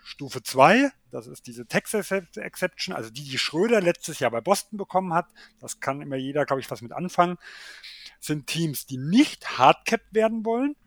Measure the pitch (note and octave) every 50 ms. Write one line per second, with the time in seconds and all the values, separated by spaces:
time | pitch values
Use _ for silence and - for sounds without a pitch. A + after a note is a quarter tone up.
0 | - - - - C#3+ B2+ - B2+ - - - C3 C3+ D#3+ G3+ B3+ C#4+ C4+ - _
1 | _ _ - B2 A2+ B2+ - - - B2 A#2 A#2+ A#2+ - - G#3 - - - G#3+
2 | - - F#3+ G3 E3+ - - G#3+ - - - - F#3 F3+ _ - - F#3 E3 C3+
3 | A2+ A2+ A2+ C3+ D3 C#3 C3+ C#3 - - - D#3 G3+ A3+ A#3 G#3+ F3+ E3+ E3 -
4 | - - D3 - C#3 A#2 A2+ A2+ A2 F3 G3+ - - - G#3+ G3+ G3 - - F#3
5 | F#3+ F3+ E3 F3 F3 _ _ - - - _ _ B2+ A#2+ - - - C3+ C3+ C#3+
6 | D3 C#3+ C3+ C3 C3 C3+ C#3 D3 C#3 - C#3 C3+ A#2 - B2+ A2 A#2 A#2 - C3+
7 | F3 F#3 - - F3 F3 F3+ - - - - - - - - - - - - -
8 | - - - _ - - D3+ D3+ B2+ - - D#3+ E3 D#3 C3+ - - - C3+ B2+
9 | C3 D3+ F#3+ B3+ D4+ - - - - - - - B2+ C#3+ E3 - - - A3+ -
10 | _ _ F#3+ A3 A3 A3 A3+ A3+ G#3 A3+ A3+ A#3+ C4+ C#4+ D4 _ _